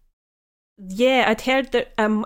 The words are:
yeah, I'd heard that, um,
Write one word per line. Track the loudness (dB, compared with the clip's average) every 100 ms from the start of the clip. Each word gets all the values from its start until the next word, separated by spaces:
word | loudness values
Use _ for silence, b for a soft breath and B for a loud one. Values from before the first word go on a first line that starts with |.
| _ _ _ _ _ _ _ -20
yeah, | -12 0 2 2 2
I'd | 0
heard | 0 -2 0
that, | -2 -2 -2
um, | 0 0